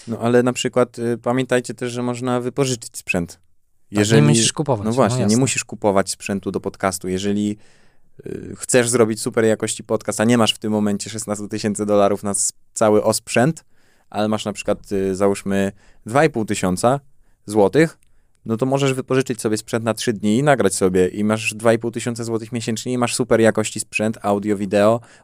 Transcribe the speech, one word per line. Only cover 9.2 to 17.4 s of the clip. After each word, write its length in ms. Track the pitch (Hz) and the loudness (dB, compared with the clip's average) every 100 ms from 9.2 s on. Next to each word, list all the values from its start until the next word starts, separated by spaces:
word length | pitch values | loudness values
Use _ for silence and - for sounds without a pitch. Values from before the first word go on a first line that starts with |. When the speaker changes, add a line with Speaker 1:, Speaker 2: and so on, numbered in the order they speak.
Speaker 1:
super 240 | 127 117 | -2 2
jakości 400 | 110 107 110 - | 2 2 -2 -6
podcast, 360 | - 110 - 104 | -4 -4 -4 0
a 40 | |
nie 140 | 110 120 | 2 4
masz 160 | 107 | 2
w 40 | - | 0
tym 140 | 107 | -4
momencie 380 | 107 104 101 101 | -2 0 -2 -6
szesnastu 380 | 107 104 104 101 | -10 -8 -8 -8
tysięcy 380 | 107 110 101 104 | -4 -4 -2 2
dolarów 360 | 104 101 101 | 4 4 2
na 80 | 101 | -4
s-, 220 | 98 - - _ | -4 -4 -6 _
cały 300 | - 110 107 | 0 4 4
osprzęt, 600 | 107 107 - 113 131 160 - _ _ _ _ | 2 -2 -2 0 0 -2 -10 _ _ _ _
ale 180 | 104 107 | -4 -2
masz 160 | 107 | -2
na 80 | 107 | -4
przykład, 400 | 101 - 98 - | -6 -4 -4 -4
y, 220 | 101 95 92 | -2 -2 2
załóżmy 560 | 101 98 98 98 98 - - - 104 | 0 0 -2 0 -2 -4 -16 -18 -2
dwa 180 | 131 | 0
i 60 | 156 | 2
pół 140 | 120 | 0
tysiąca 560 | 104 104 92 90 117 139 - - _ _ | -4 -2 -2 0 2 0 -4 -20 _ _